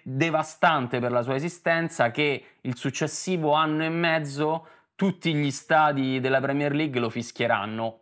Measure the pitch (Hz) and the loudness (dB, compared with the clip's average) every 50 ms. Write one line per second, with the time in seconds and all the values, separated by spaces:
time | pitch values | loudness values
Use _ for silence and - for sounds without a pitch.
0 | - 131 127 135 156 165 156 156 151 - - - - 170 160 143 123 120 - 123 | -10 -6 -2 0 0 2 2 0 -2 -4 -2 2 2 4 4 2 0 -2 -2 -2
1 | 123 120 120 123 120 127 131 135 151 175 - - - 180 165 165 165 160 - - | 0 0 0 0 0 0 -2 -2 -2 -4 -6 -4 -2 0 0 0 0 -2 0 0
2 | 127 117 117 151 151 147 139 123 - - _ _ - 131 123 - - 139 123 - | 0 2 2 0 0 0 0 -2 -6 -12 _ _ -8 -8 -6 -4 -4 -4 -2 -2
3 | 165 143 - - - 185 185 170 156 151 147 156 160 156 151 156 160 160 165 165 | -2 -2 -2 -4 -2 -2 -2 0 2 2 2 2 2 2 0 0 -2 -2 0 0
4 | 170 165 160 160 151 143 139 143 151 151 160 165 - - - - _ _ _ - | 0 2 0 0 -2 -4 -4 -2 -2 0 -2 -4 -6 -12 -20 -20 _ _ _ -2
5 | 196 196 185 - - 165 156 147 147 143 131 - - - 165 156 156 151 143 139 | 0 0 0 0 0 0 0 2 0 0 -2 -4 0 2 4 6 6 4 2 2
6 | 135 131 131 131 123 131 131 135 131 139 139 143 147 143 139 147 156 151 131 123 | 0 0 0 0 2 2 2 2 2 0 0 0 0 0 0 0 -2 -2 0 0
7 | 120 113 113 120 117 - - - 120 117 117 107 98 107 110 113 113 113 117 - | -2 -2 -2 -4 -8 -6 -4 -2 0 0 0 0 -2 -4 -6 -6 -6 -6 -8 -10